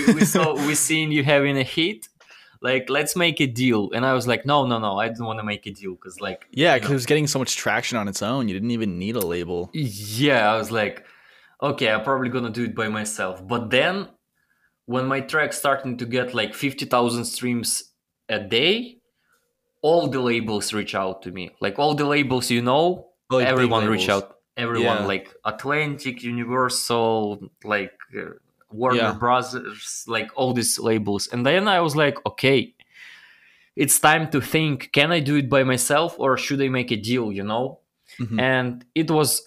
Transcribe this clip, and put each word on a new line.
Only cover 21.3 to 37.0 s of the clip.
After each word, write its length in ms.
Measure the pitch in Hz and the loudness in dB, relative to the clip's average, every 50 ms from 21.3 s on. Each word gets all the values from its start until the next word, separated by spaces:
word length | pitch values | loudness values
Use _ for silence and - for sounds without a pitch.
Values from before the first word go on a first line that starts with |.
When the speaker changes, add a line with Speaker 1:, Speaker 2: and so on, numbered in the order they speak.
| 87 92 | -12 -10
Speaker 1:
me. 80 | 87 85 - - 107 | -12 -14 -8 -6 -4
Like, 120 | 101 98 - | -4 -2 0
all 120 | 143 151 147 147 | 0 0 2 0
the 40 | 147 143 147 | 0 2 2
labels, 300 | 147 143 123 127 123 120 - | 2 2 2 0 0 0 0
you 100 | 120 120 | 0 0
know, 220 | 120 123 127 147 165 175 180 180 - - _ _ _ - | 2 2 2 4 2 2 0 -2 -8 -16 _ _ _ -2
Speaker 2:
Like, 160 | 127 127 123 | 0 2 2
big 80 | 127 131 | 2 4
Speaker 1:
everyone 340 | 127 123 117 113 110 107 107 | 4 4 4 4 2 2 2
reach 200 | 110 95 92 98 | 2 2 2 2
Speaker 2:
labels. 160 | 101 98 98 | 2 0 0
Speaker 1:
out. 140 | - - _ _ _ _ - | -4 -12 _ _ _ _ -6
Everyone, 400 | 120 117 117 117 117 117 113 104 | -4 -2 -2 0 0 2 0 0
Speaker 2:
Yeah. 40 | 104 98 98 | 0 -2 -2
Speaker 1:
like, 140 | 95 - - - - - | -4 -6 -10 -18 -10 -8
Atlantic, 720 | 110 107 - - 135 143 151 151 147 143 127 - 135 120 123 120 | -6 -6 -6 -4 -2 -2 -2 -2 -2 -4 -6 -8 -8 -8 -8 -8
Universal, 1160 | 120 120 120 117 113 123 127 127 123 123 - - - 120 117 113 113 113 113 107 104 104 98 98 - - _ - | -6 -6 -4 -4 -2 0 0 0 0 0 -2 -2 0 0 2 2 2 2 0 0 -2 -4 -8 -12 -16 -20 _ -4
like, 300 | 107 107 101 98 95 - - - - - 104 | -2 -2 -2 -2 -4 -10 -16 -20 -14 -12 -12
uh, 100 | 90 82 - - _ _ _ _ _ _ 107 107 | -12 -12 -14 -18 _ _ _ _ _ _ -6 -2
Warner 180 | 123 127 127 120 113 107 | 0 2 2 2 2 0
Speaker 2:
Yeah. 20 | 101 104 117 | 0 0 0
Speaker 1:
Brothers, 800 | 120 123 123 120 107 123 123 - 104 104 110 - - - - - 113 | 2 2 2 0 -2 -8 -10 -10 -12 -14 -14 -14 -14 -12 -12 -8 -6
like, 220 | 113 113 110 110 - - | -4 -4 -4 -4 -4 -2
all 140 | 131 127 120 | 0 0 0
these 200 | 123 110 - - - - 113 | 0 0 0 -2 -2 0 0
labels. 380 | 113 110 104 101 101 98 - - | 0 2 0 0 -2 -2 -4 -4
And 140 | - 120 123 | -4 -2 2
then 180 | 139 156 185 196 214 | 2 2 2 2 2
I 120 | 196 175 170 | 2 2 2
was 80 | 160 135 156 151 | 2 2 2 2
like, 140 | 143 - - - | 2 0 -2 -4
"Okay, 480 | 104 - - - 131 139 127 - - - _ _ _ _ - - - - - - - - _ _ _ _ _ _ _ _ | -6 -4 0 2 4 4 4 2 0 -6 _ _ _ _ -20 -20 -20 -20 -20 -20 -20 -20 _ _ _ _ _ _ _ _
it's 240 | - 131 131 - - | 0 0 2 2 4
time 300 | - 151 156 160 160 151 | 6 6 6 4 2 0
to 80 | - 143 | 0 -2
think, 500 | 120 - - 156 160 156 143 123 - - - 143 | 0 0 0 2 2 0 0 -2 -6 0 2 2
can 140 | 143 160 | 4 4
I 80 | 170 170 | 4 2
do 160 | 143 139 147 147 | 2 2 2 2
it 120 | 139 120 | 2 4
by 140 | 139 135 131 | 4 4 4
myself 520 | 131 127 123 - - 147 147 165 170 170 - 131 | 4 2 0 2 2 2 2 2 0 -2 0 0
or 140 | 135 127 127 | 2 2 2
should 240 | - - 139 139 | 0 -2 -2 0
I 80 | 139 131 | 0 0
make 220 | 131 127 123 123 | 0 0 -2 -2
a 40 | 120 104 | -2 -2